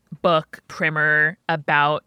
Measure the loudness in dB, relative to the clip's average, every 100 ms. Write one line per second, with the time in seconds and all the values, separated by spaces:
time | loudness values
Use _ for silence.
0 | _ -4 0 0 -2 -14 -18 -4 -4 0
1 | 0 2 0 -2 -6 -6 0 2 2 -2